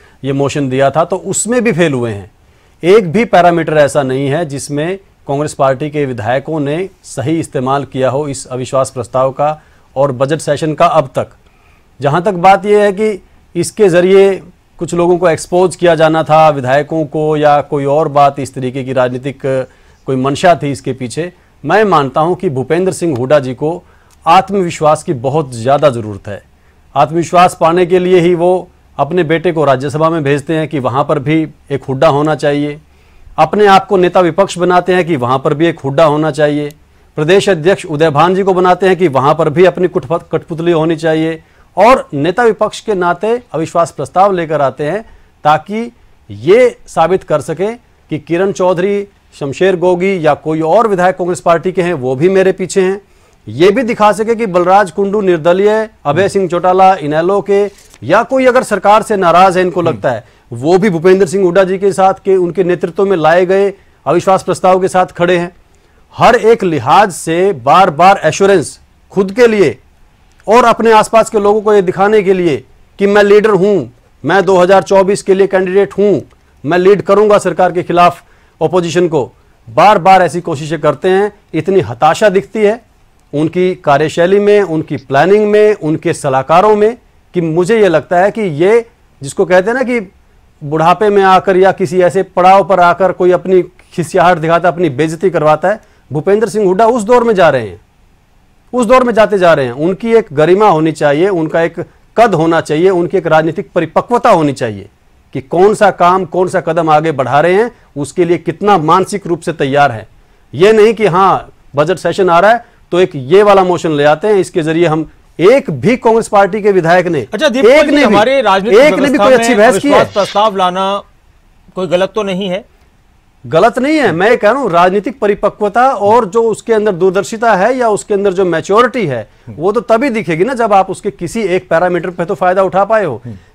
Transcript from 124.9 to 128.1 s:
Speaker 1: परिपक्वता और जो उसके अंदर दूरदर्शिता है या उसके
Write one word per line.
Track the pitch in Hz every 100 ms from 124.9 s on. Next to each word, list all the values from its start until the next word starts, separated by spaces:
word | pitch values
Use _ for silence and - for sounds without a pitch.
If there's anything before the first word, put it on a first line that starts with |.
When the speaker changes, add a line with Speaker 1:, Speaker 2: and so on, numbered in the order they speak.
| 196 202 -
Speaker 1:
परिपक्वता | 208 202 208 - 208 208 254
और | 240 202 175
जो | 185 208
उसके | 226 208 -
अंदर | 220 214
दूरदर्शिता | 180 185 185 190 226 233
है | 196 202 262
या | 233
उसके | 202 -